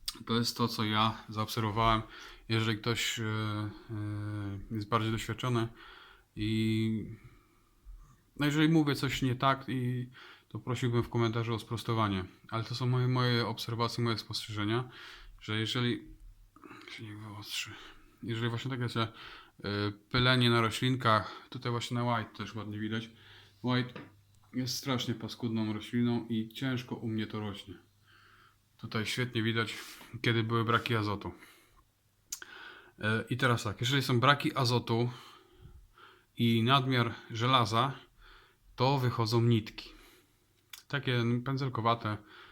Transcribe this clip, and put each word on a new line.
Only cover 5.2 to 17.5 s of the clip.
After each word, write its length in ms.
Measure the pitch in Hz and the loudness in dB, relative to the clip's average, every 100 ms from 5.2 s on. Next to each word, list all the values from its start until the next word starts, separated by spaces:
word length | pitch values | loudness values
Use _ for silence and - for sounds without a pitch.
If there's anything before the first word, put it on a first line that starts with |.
| - 110 127 120 113 - - - - - _ - | -2 -4 0 0 0 -6 -20 -20 -20 -20 _ -6
i, 840 | 107 110 110 110 110 110 - 117 - - _ _ _ _ - - - - _ - | -2 2 2 2 2 0 -4 -12 -18 -20 _ _ _ _ -20 -20 -20 -20 _ -2
no, 60 | 147 | 2
jeżeli 240 | 147 156 | 4 6
mówię 260 | 160 147 135 | 6 4 2
coś 260 | 139 - | 0 0
nie 140 | 131 123 | 0 2
tak, 300 | 135 135 - | 2 2 0
i 420 | 131 123 123 123 - - - _ | -2 -2 -2 -6 -12 -20 -20 _
to 100 | 107 | -10
prosiłbym 440 | - 123 127 120 | -6 -2 2 2
w 60 | 117 | 2
komentarzu 440 | 120 117 113 113 | 2 2 2 -2
o 60 | 113 | -4
sprostowanie. 680 | - 113 - 113 107 95 92 - - | -4 -6 0 2 2 0 -2 -10 -8
Ale 140 | 113 | -6
to 120 | 110 123 | -4 -2
są 120 | 127 | 2
moje, 200 | 127 123 | 2 4
moje 400 | 127 123 120 110 | 4 4 2 0
obserwacje, 560 | 117 - 113 117 - | -2 -4 -2 0 0
moje 140 | 117 110 | 0 -2
spostrzeżenia, 720 | - - - 107 104 117 123 - - - - - | -4 -8 -6 -2 0 0 -2 -10 -18 -18 -18 -14
że 180 | - 110 | -6 -2
jeżeli 520 | 110 131 120 113 - - - - - - - - - | -2 0 0 0 -6 -18 -20 -20 -20 -20 -20 -18 -16
się 120 | - | -14
nie 120 | 110 104 | -12 -12
wyostrzy, 560 | 107 104 104 | -12 -12 -8